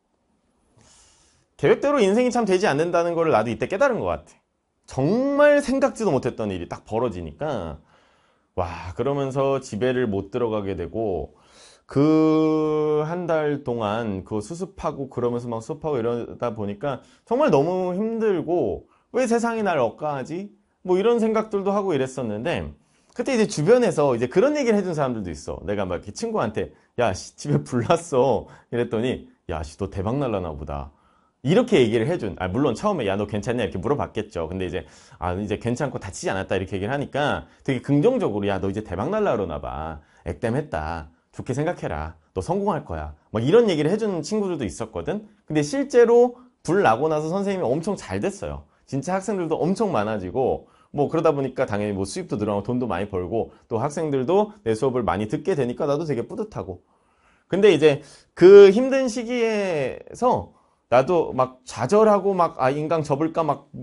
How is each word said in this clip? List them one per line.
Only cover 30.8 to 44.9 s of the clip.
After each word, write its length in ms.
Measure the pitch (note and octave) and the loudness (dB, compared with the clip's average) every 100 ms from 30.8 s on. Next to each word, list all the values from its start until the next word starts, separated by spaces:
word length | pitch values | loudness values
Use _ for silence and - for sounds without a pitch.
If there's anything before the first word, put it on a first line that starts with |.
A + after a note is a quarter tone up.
| C#2 _ _ _ _ _ | -10 _ _ _ _ _
이렇게 380 | C3 G3+ B3 E3+ | 0 2 4 4
얘기를 260 | A2 A#2 A#2+ | 4 2 0
해준, 280 | F3 G#2 - | -2 -4 -6
아, 80 | F#2 | -4
물론 260 | A2+ C#3+ | 0 -2
처음에 320 | G#2+ G#3 F3 | -2 -4 -2
"야, 100 | G2+ G2+ | -2 -2
너 100 | G2+ | -4
괜찮냐?" 340 | G#2 A2 A#2+ | -4 -4 -4
이렇게 140 | G2 F#2+ | -4 -4
물어봤겠죠. 680 | G#2 C#3 E2 A2 - F2 D#2+ | -2 -2 -4 -6 -8 -6 -6
근데 180 | F#2 | -6
이제, 200 | F2+ F2 D2+ - - - | -6 -6 -10 -18 -20 -8
"아, 140 | F2 | -6
이제 240 | F2+ G#2 G2 | -4 -4 -4
괜찮고 400 | A#2+ B2 C#3 B2 | -4 -4 -6 -8
다치지 300 | F#2+ - F3 | -12 -8 -6
않았다." 260 | F#2+ F#2+ | -4 -2
이렇게 220 | F#2+ F#2+ G2 | -4 -2 -6
얘기를 140 | G#2 | -4
하니까 540 | C#3+ A#2+ C3+ C#3+ F2 D#2 _ | -4 -4 -4 -2 -4 -8 _
되게 160 | - B2 | -4 -4
긍정적으로, 640 | - C#3+ G#3+ C4 D3+ G#2 G2+ | 2 4 4 2 0 -2 -2
"야, 120 | F#2+ | -2
너 80 | G2 | -2
이제 140 | G#2 | -4
대박 260 | G#2+ F2 F#2+ | -6 -4 -4
날라 240 | G#3+ F#3+ | -2 0
그러나 240 | A#2 E2+ D2 | 0 -2 -6
봐. 380 | B1+ C#2 D#2+ D2+ - _ | -8 -8 -10 -12 -16 _
액땜했다. 840 | E2 D#2+ A2+ B2+ D2+ D#2+ D#2 E2 D2 _ _ | -10 -6 -4 -4 -4 -6 -6 -8 -10 _ _
좋게 200 | - A2+ | -12 -6
생각해라. 640 | B2+ D#3 - C#3 D2+ D#2 - _ | -4 -4 -4 -6 -6 -8 -12 _
너 80 | F#2+ | -8
성공할 420 | - G3 G3+ D#3+ | -4 -2 -2 -4
거야." 280 | D2 D#2+ D2+ - _ | -6 -10 -10 -14 _
막 140 | G#2+ | -4
이런 240 | B2+ A3+ A3 | 4 6 6
얘기를 220 | D3+ D3+ | 2 2
해준 300 | A3 G#3+ E3+ | 0 -2 -4
친구들도 400 | D3 G#3+ G3 D#3 | -4 -4 -4 -4
있었거든. 640 | G2 - A2 | -6 -6 -10